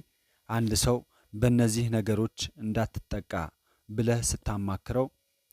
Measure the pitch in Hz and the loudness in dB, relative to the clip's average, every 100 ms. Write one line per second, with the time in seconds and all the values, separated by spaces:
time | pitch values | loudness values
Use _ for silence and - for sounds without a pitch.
0 | - _ _ _ - 113 113 110 123 120 | -6 _ _ _ -4 -2 0 2 2 0
1 | - _ _ 104 120 120 117 110 117 113 | -2 _ _ 0 4 6 4 2 0 0
2 | 104 104 113 - - - 110 110 107 - | 0 0 0 -4 -10 -8 -4 -2 -2 -4
3 | - 104 - 95 78 - _ _ - 107 | -8 -10 -6 -6 -6 -10 _ _ -10 -2
4 | 113 117 120 - - 104 98 95 - 123 | 0 0 0 -4 -4 -4 -4 -4 -4 -2
5 | 135 _ _ _ _ | -2 _ _ _ _